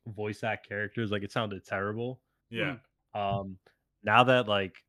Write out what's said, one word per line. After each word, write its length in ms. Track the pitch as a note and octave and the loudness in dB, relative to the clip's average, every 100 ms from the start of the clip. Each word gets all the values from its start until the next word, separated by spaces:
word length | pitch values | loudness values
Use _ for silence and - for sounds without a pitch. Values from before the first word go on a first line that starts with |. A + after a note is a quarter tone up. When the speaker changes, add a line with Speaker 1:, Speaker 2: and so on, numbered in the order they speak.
| A#2 | -14
Speaker 1:
voice 380 | G#2 G#2+ G#2 | -8 -6 -4
act 240 | A2+ G2+ - | -4 -4 -6
characters. 440 | G#2 G#2 - G#2+ | -6 -4 -4 -2
Like, 120 | G#2 | -4
it 80 | G2 | -4
sounded 340 | B2+ G#2+ F#2+ - | -4 -4 -6 -6
terrible. 540 | G2 G2+ G#2+ B2 B2+ _ _ - | -4 -2 -4 -6 -10 _ _ -12
Speaker 2:
Yeah. 260 | A2+ F#2+ A#2 _ _ _ G#2 | -4 -4 -6 _ _ _ -4
Speaker 1:
Um, 420 | G2+ G2 G2 F#2+ _ _ _ _ | -2 -2 -4 -12 _ _ _ _
now 220 | G#2+ A2+ B2+ | 4 6 8
that, 240 | B2+ G#2+ | 6 4
like, 340 | G2+ F#2+ - | 0 -2 -8